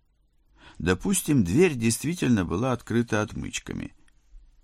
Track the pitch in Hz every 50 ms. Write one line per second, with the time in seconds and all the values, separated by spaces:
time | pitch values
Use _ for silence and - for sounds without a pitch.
0 | _ _ _ _ _ _ _ _ _ _ _ _ - - - - - 85 92 92
1 | - 190 202 - - - 151 135 101 85 90 135 185 180 147 120 113 113 117 -
2 | - 139 175 180 - 135 120 101 92 78 82 90 120 131 123 117 - - 104 117
3 | 117 - - 104 107 - - 65 - - - - - - - 50 50 - - _
4 | - - _ _ _ _ - - - - _ _